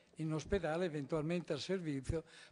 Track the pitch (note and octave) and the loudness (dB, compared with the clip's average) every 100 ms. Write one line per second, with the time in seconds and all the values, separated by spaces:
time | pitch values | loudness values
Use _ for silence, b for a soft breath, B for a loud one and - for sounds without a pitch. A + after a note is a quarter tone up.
0 | b - D#3 D#3 - G3+ E3 D#3+ F#3 D3+ | b -4 0 0 2 2 2 2 2 0
1 | C3+ D#3+ D3+ F3 D#3 D3 - F#3+ D#3+ C#3 | 0 0 2 0 0 -2 0 -2 0 -2
2 | C3 D#3+ - B B | 0 -2 -4 B B